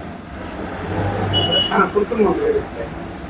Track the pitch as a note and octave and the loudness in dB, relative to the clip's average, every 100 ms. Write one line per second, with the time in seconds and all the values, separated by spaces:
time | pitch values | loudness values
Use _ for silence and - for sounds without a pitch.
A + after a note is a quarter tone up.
0 | - - - - - - - - - - | -10 -12 -12 -12 -10 -8 -8 -6 -4 -2
1 | - G2+ - - - - - - F#3 G3+ | 0 0 0 2 2 2 4 4 4 2
2 | G3+ A3+ F#3+ - A#4 G#4+ - - - - | 2 4 4 4 2 2 0 -6 -8 -8
3 | - - - | -10 -10 2